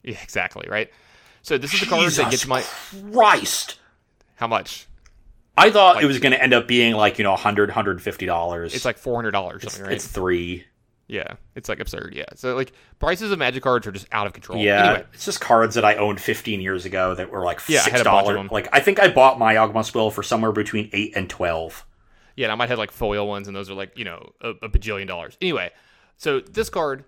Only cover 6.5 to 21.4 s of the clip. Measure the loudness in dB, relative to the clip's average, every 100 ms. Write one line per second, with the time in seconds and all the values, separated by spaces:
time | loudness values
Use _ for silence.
6.5 | 4 4 2 4 4 2 4 0 2 2
7.5 | 2 2 0 -2 -4 -6 -6 -4 -2 -2
8.5 | -6 -8 -4 -4 -6 -6 -4 -2 -4 -6
9.5 | -12 -14 -12 -8 -8 -6 -4 0 0 -2
10.5 | -10 _ _ _ _ _ -10 -10 -14 -20
11.5 | -16 -10 -8 -8 -10 -12 -12 -14 -8 -6
12.5 | -4 -6 _ _ _ -4 -2 -4 -2 -2
13.5 | 0 0 0 -2 -12 -6 -6 -6 -8 -10
14.5 | 0 2 6 4 4 -6 -12 -8 -8 4
15.5 | 4 4 4 2 4 0 -2 -6 -6 -6
16.5 | -6 -4 -6 -6 -2 -2 -4 -8 -6 -6
17.5 | -6 0 2 4 2 4 4 4 -2 -4
18.5 | -6 2 2 4 4 4 8 6 6 2
19.5 | 4 2 0 -2 -2 -2 -2 -4 -2 0
20.5 | -2 -4 -6 -4 -6 -4 -6 -8 -4